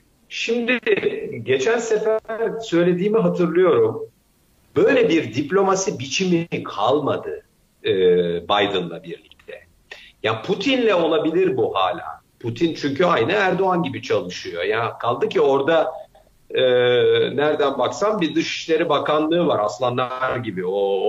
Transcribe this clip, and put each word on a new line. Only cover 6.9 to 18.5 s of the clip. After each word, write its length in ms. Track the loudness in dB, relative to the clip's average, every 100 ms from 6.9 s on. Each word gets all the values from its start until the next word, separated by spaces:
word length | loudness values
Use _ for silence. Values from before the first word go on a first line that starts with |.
| 2 0 -4 -6 -12 -16 _ _ _
e, 100 | -2 2 4 4 2 -2
Biden'la 600 | 0 0 2 -2 -6 -10
birlikte. 600 | -12 -16 _ -20 -20 -20 -20 _ _ -20 -20 _
Ya 180 | -6 -4
Putin'le 520 | -4 -2 0 2 2
olabilir 640 | 2 2 0 0 0 0 0
bu 180 | -2 0
hala. 460 | -2 -2 -10 -16 _ _
Putin 340 | -10 -2 -2
çünkü 320 | -2 -4 0 2
aynı 260 | 2 2
Erdoğan 520 | 0 0 0 0 0
gibi 180 | -2 -6
çalışıyor. 600 | -2 -2 -2 -10 -10 -6
Ya 340 | -2 -2 -4 -4
kaldı 320 | -4 -2 -2
ki 120 | 2
orada, 520 | 2 2 2 2 0 -4 -14 _ _ _ _
e, 120 | 0 2 4 4 4 4 4 0 0
nereden 420 | 0 0 0 0
baksan 440 | -2 -2 -2 0
bir 140 | 2 2
Dışişleri 540 | 0